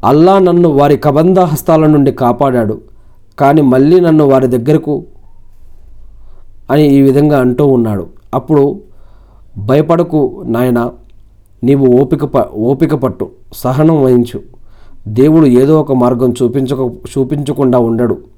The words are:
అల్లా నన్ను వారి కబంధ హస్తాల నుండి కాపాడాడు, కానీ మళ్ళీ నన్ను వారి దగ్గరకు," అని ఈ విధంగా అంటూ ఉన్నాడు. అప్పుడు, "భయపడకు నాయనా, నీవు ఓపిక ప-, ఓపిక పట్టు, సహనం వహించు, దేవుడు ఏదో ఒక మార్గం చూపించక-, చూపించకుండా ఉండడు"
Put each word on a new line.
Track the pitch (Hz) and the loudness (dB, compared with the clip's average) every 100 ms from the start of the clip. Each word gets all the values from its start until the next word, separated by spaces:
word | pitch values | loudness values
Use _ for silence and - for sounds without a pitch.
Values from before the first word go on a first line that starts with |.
| - | 0
అల్లా | 143 175 196 | 2 4 4
నన్ను | 180 175 175 | 2 2 2
వారి | 139 143 143 | 2 2 2
కబంధ | 147 139 170 185 | 0 0 2 2
హస్తాల | 180 151 - 160 156 | 0 -2 0 2 2
నుండి | 151 143 | 2 2
కాపాడాడు, | 127 123 120 139 123 110 107 - - - - - - | 0 -2 -2 -2 -2 -2 -6 -12 -20 -20 -20 -20 -2
కానీ | 139 151 | 2 2
మళ్ళీ | 143 123 143 180 | 2 2 4 4
నన్ను | 175 156 143 | 4 2 4
వారి | 135 131 | 2 2
దగ్గరకు," | 123 120 156 - 143 - - - - - - - - - - - - - - - - - | -2 0 -2 -2 -8 -10 -20 -20 -20 -20 -20 -20 -20 -20 -20 -20 -20 -20 -20 -20 -20 -4
అని | 139 147 | 0 2
ఈ | 139 | 4
విధంగా | 135 135 147 147 | 4 2 2 2
అంటూ | 127 123 147 | 0 0 0
ఉన్నాడు. | 131 113 104 85 - - | 2 0 -4 -8 -16 -10
అప్పుడు, | 127 - 151 139 202 - - - - - - - - | -10 -2 0 0 -2 -14 -20 -20 -20 -20 -20 -20 -14
"భయపడకు | 104 139 156 170 170 156 135 123 120 | -2 -2 0 -2 0 -2 -2 -4 -6
నాయనా, | 117 127 120 120 - - - - _ _ - | -4 -2 -2 -4 -10 -20 -20 -20 _ _ -8
నీవు | 120 139 131 | -2 2 4
ఓపిక | 123 135 139 147 | 2 2 -2 -4
ప-, | 135 110 107 | -4 -4 -4
ఓపిక | 117 139 160 143 | -4 -2 -2 -2
పట్టు, | 123 - - - - | -4 -6 -12 -12 -20
సహనం | - 127 131 156 160 | -10 -6 0 0 2
వహించు, | 131 123 120 - - - - - - - - | 2 2 0 -6 -16 -20 -20 -20 -20 -18 -10
దేవుడు | 107 139 160 151 | 0 2 4 4
ఏదో | 123 135 156 | 4 2 2
ఒక | 147 | 0
మార్గం | 131 120 123 127 120 | 0 0 0 -2 -2
చూపించక-, | 123 127 131 135 131 120 - - | -2 -2 -4 -4 -6 -8 -10 -6
చూపించకుండా | 131 147 139 143 135 123 | -4 -4 -6 -2 0 0
ఉండడు" | 117 113 123 95 - | 0 -2 -2 -4 -10